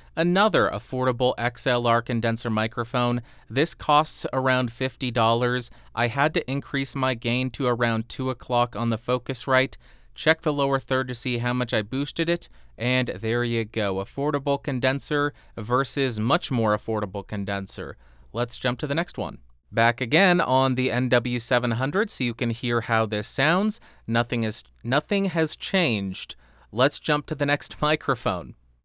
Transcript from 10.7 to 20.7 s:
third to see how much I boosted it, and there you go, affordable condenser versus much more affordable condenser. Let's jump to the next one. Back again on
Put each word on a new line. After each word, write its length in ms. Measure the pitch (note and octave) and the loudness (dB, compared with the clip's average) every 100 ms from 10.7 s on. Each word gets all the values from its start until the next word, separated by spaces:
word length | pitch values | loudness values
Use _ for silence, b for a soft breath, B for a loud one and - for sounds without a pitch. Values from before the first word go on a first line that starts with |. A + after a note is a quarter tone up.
| C3+ | 0
third 300 | - C3 C3 | 0 0 0
to 60 | |
see 240 | B2 B2+ A#2+ | -4 -2 -2
how 140 | A#2+ | 0
much 220 | B2 A#2+ | 0 0
I 80 | A#2 | -2
boosted 460 | G#2+ C3 C#3+ - E3 | -2 -4 -4 -2 0
it, 200 | E3+ - b b - | -2 -4 b b -6
and 300 | A#2+ B2+ A#2+ | 0 0 0
there 360 | F#2+ A2 A#2+ | -2 -2 0
you 220 | A#2+ A#2 G#2+ | 0 -2 -2
go, 300 | A2+ G2+ F#2+ | 0 0 0
affordable 680 | G2 - D3 D3 C#3 C#3 | -4 -2 -2 0 0 -2
condenser 720 | - C3 C3 C3+ - D3 C#3+ b b - | -2 -2 0 0 -2 -2 -2 b b -12
versus 600 | G#2+ B2 C3+ - C3+ A2 | 0 0 0 0 0 0
much 320 | A2 E3 - | 0 0 0
more 260 | C3 A2 G#2+ | 0 2 0
affordable 500 | - A2 G2+ G2 - | 0 -4 -4 -6 -6
condenser. 720 | G#2 G2 G2+ F#2+ - D2+ - b b b | -6 -4 -4 -6 -8 -10 -12 b b b
Let's 240 | A2 A#2+ - | -4 -4 -2
jump 220 | B2+ B2 | -4 -2
to 80 | C#3 | -2
the 80 | |
next 240 | D3 F3 - | -4 -4 -6
one. 200 | F2 - - _ _ | -8 -8 -18 _ _
Back 300 | G#2+ A#2 A#2+ | 2 2 2
again 400 | A#2+ D3+ F#3+ F3+ | 2 4 4 4
on 340 | - C3 C3 | 4 2 2